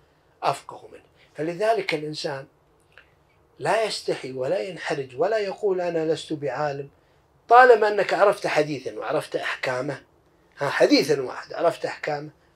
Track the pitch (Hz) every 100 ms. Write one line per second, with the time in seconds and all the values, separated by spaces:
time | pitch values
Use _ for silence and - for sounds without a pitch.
0 | _ _ _ _ 170 135 - - - -
1 | - _ _ - 160 170 214 202 - 156
2 | 151 151 165 135 139 _ _ _ _ -
3 | - _ _ _ _ - 139 214 214 -
4 | - - 131 131 131 196 202 160 - 151
5 | 131 123 185 220 196 185 208 185 175 165
6 | 160 156 - 156 139 127 151 139 139 _
7 | _ _ _ _ - 240 254 220 214 208
8 | - 170 202 - 175 151 151 139 117 107
9 | 113 147 - - - - 135 127 143 135
10 | - _ _ _ _ - 143 - 190 277
11 | 156 143 123 - - - 165 - 160 -
12 | - 147 151 - _